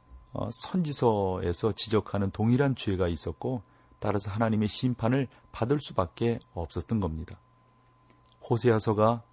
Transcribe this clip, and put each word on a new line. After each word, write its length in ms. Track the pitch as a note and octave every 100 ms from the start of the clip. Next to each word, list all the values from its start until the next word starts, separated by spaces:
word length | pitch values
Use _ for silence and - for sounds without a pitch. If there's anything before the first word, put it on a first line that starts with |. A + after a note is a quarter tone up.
| _ - -
어, 160 | - G#2
선지서에서 1200 | - - F#3 D#3 C3+ B2 G#2+ F#2+ F#2 F2+ F2 A2+
지적하는 580 | G2 - A2 - G2+ G2
동일한 440 | - A2 B2 C#3+
죄가 340 | B2 - F#2 F2+
있었고 540 | E2+ - E2 B2 B2+ - _ _ -
따라서 320 | G#2 G2+ G2+
하나님의 380 | G2+ A2+ A2 G#2+
심판을 600 | - B2+ B2 A2+ C3 C3 - -
받을 260 | - A#2 C#3+
수밖에 600 | - - F2+ - A#2 A#2 -
없었던 460 | - E2+ F2+ - A2+
겁니다. 380 | F#2 D#2+ E2+ - _ _ _ _ _ _ _ _ _ _ -
호세아서가 760 | A#2 B2 A2 A#2 G#2 G#2+ A#2+ -